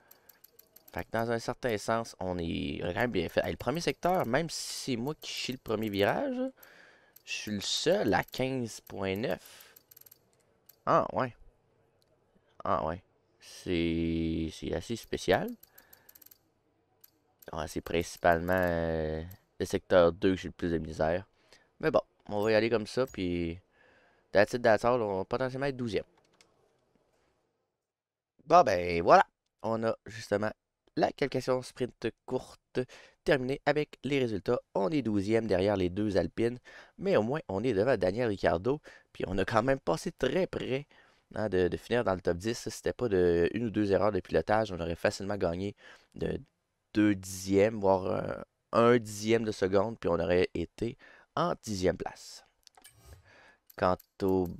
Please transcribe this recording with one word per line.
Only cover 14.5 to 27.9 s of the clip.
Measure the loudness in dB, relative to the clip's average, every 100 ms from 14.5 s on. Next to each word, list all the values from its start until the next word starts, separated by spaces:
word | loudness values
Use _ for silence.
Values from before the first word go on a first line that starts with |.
c'est | -6 -6
assez | -6 -6 -10
spécial. | -8 -6 2 0 0 -8 -16 _ -20 -20 _ -20 -20 _ _ _ _ _ _ _ _ _ _ _ -12
Ouais, | -8 -8
c'est | -8
principalement, | -4 -4 -4 0 2 4 2
euh, | 0 2 0 -2 -2 -2 -4 -8 -16 _ -8
le | -4
secteur | -4 2 6 6
deux | 4 2 2
que |
j'ai | -2
le |
plus | -6 -2
de | -2
misère. | -4 -2 -2 -2 -6 _ _ -20 _ -6
Mais | 0
bon, | 0 0 _ -8
on | -2
va | 2
y | 4
aller | 4
comme | 0 -2
ça, | -4 -4
puis | -2 -2 -2 -4 -6 _ _ _ _ _ _ _
that's | 2 2
it, | 2
that's | 2 4
all, | 2 0
on | 0 -2
va | -4
potentiellement | -4 -4 -4 -6
être | -4
douzième. | -2 -4 -4 _ _ _ _ _ _ _ _ _ _ _ _ _ _ _ _ _ _